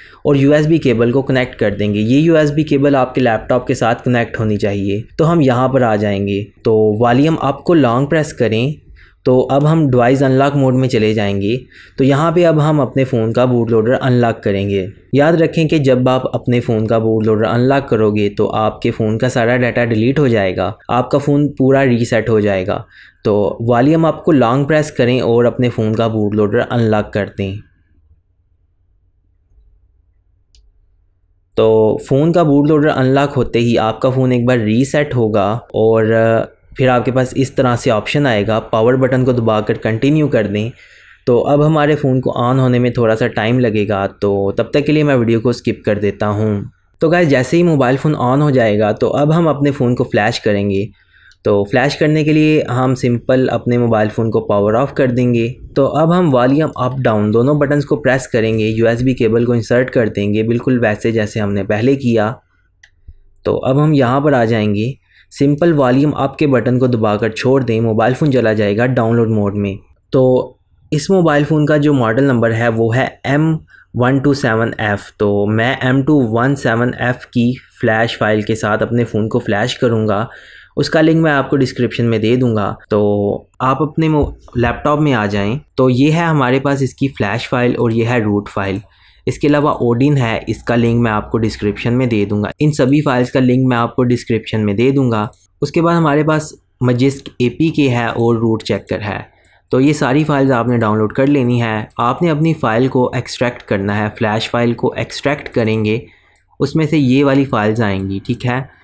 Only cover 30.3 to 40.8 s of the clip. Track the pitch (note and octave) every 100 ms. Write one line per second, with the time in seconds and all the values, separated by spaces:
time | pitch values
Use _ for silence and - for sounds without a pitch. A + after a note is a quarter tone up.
30.3 | _ _ _ _ _ _ _ _ _ _
31.3 | _ _ - A2 A2 A2 A2 - C3+ D#3
32.3 | E3+ D#3+ C#3+ D3 D#3 D3+ D3 C3 C#3 C#3+
33.3 | C3+ A2+ A#2 A#2 A2+ A2 A2+ C3 B2+ B2+
34.3 | B2 A#2+ B2+ G#2+ A2 C3+ D3+ D3 B2+ A2
35.3 | G#2+ G2 A#2+ - - A2 A2+ A2 A2+ A2+
36.3 | A2+ - _ _ - C3 B2 A#2+ B2+ B2+
37.3 | - C3+ - B2+ A#2+ C#3 G#2+ - D3 C#3+
38.3 | G#2+ G2+ A2 A2 A2+ A2+ C3 C3 C3 B2+
39.3 | A#2+ A2+ G#2+ G#2+ A2 A2+ A2 C3+ D#3 D3
40.3 | A#2 G#2 G#2 A2 -